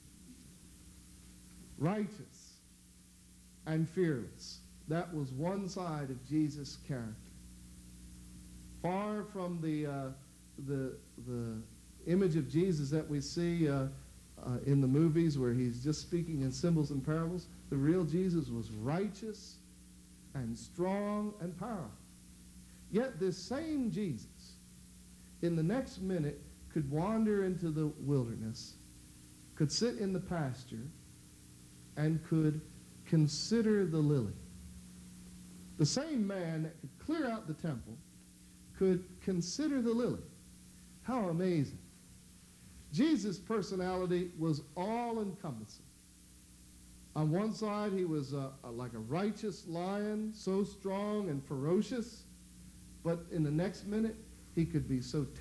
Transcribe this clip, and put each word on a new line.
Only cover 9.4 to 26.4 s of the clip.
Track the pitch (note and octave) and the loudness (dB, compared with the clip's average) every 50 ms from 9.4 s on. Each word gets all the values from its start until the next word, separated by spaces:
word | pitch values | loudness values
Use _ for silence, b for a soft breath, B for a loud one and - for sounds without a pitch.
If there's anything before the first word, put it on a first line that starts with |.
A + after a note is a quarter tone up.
| F3+ F3+ F3 E3+ | -2 -2 -2 -2
the, | D#3+ D#3+ D3+ D3+ D3+ | -2 -2 0 0 -2
uh, | C#3+ C#3 C#3 C3+ C3 - - - - - - - - - - C#3 | -2 -2 -4 -4 -6 -6 -10 -14 -20 -20 -20 -20 -16 -12 -10 -4
the, | C3+ C#3+ C3+ C3+ B2+ - - - - - - A#2 | -2 -2 0 0 -2 -4 -8 -14 -18 -16 -12 -8
the | B2 B2 A#2+ A#2 A#2 A2+ A2 - - - - - - - - - | -4 -4 -2 -2 -2 -4 -6 -8 -10 -14 -18 -18 -20 -18 -8 0
image | D#3+ F3 G3 G3 F3+ D#3 | 2 4 4 6 4 4
of | E3+ C3+ B2 | 2 2 2
Jesus | C3 D#3+ F#3 G3 E3+ D3+ C#3+ C3+ | 2 4 4 4 4 2 2 2
that | D3+ D#3 - - | 2 0 2 0
we | D3 C#3+ | -2 -2
see, | C#3 - - E3+ E3+ E3+ E3+ E3+ D#3+ C#3+ | -2 -2 -2 0 0 2 4 4 4 4
uh, | C#3 C#3 C3+ C#3 B B B B B B B - - - - | 4 4 2 0 B B B B B B B -18 -16 -8 -4
uh, | B2+ B2 B2 - | -2 -2 0 4
in | C3+ C#3+ C#3 | 6 6 8
the | C3+ | 8
movies | B2+ C3 D3 E3 E3+ D3+ E3+ E3+ D#3+ C#3+ C3+ | 8 8 8 8 6 6 6 4 4 4 4
where | B2+ B2 | 2 4
he's | A#2 B2+ B2+ A#2+ A#2+ B2 | 4 4 2 2 0 0
just | B2+ D3+ D3+ - | 0 -2 -2 -2
speaking | - - F3 E3+ E3 E3 D#3+ C#3 | -2 -2 -2 -2 0 0 0 0
in | C3+ C3 | 0 0
symbols | B2+ - - E3+ E3+ D#3 D3 C#3+ | 0 2 4 4 4 4 4 2
and | D3 C3+ C3 | 0 -2 0
parables. | D3+ D#3 D#3+ E3 E3 F3+ F3 - B B B B - | 2 2 2 2 0 -2 -4 -6 B B B B -4
The | - | 0
real | C#3 C#3 D3+ E3+ F#3 F3 | 4 4 6 6 4 4
Jesus | D3 D#3 F3+ F#3+ F#3 E3+ E3 C3+ B2 | 4 2 2 4 4 2 2 0 0
was | A#2 A#2 G#2+ A2 | -4 -4 -4 -6
righteous | A2 G#2+ A2 C3 D#3 F3+ G#3 G#3 - - A3+ A3 G3+ - - - - - - - - - - - - - - - - - - - - | -6 -4 -2 0 0 0 0 -2 -4 -6 -8 -8 -8 -10 -12 -16 -18 -20 -20 -20 -20 -20 -20 -20 -20 -20 -20 -20 -20 -20 -18 -10 -8
and | C#3 B2 A2+ A#2 | -6 -4 -4 -4
strong | A2+ - - F3+ F3 F3+ F#3 G3 G3+ G#3 G3+ G#3 G#3 G#3+ G#3 G#3 - | -6 -8 -10 -4 -2 0 0 0 0 0 0 -2 -2 -2 -4 -4 -6
and | E3 F3+ E3 F3+ | -6 -6 -6 -6
powerful. | F#3+ B3 A3+ F#3 C3 G#2+ - - - - - - - - - - - - - B B B B B B B | -6 -6 -4 -6 -6 -8 -10 -14 -18 -20 -20 -20 -20 -20 -20 -20 -20 -20 -18 B B B B B B B
Yet | D#3+ G#3+ C4 C4 - D#3 | 2 4 4 4 0 0
this | F#3+ F#3 E3 | 0 0 0
same | - - - A#3+ C#4+ E4 D#4+ D4+ C#4 B3 G#3+ | -2 -4 -4 -2 -2 0 0 0 2 2 2
Jesus, | D#3 G3+ G#3+ F3 B2 G2+ - - - - - - - - - - - - - - - - - B B B B B B B | 2 0 0 0 -2 -4 -6 -10 -16 -18 -18 -18 -20 -20 -20 -20 -20 -20 -20 -20 -20 -20 -20 B B B B B B B
in | F3 E3+ E3+ | 0 2 2
the | D#3+ | 4
next | D#3 E3+ A3 C4+ C4 - - F#3 | 4 4 2 2 0 -2 -6 -4
minute, | F#3 F#3 F#3 E3+ D3 D3 C#3+ - | -2 0 0 2 0 0 -2 -6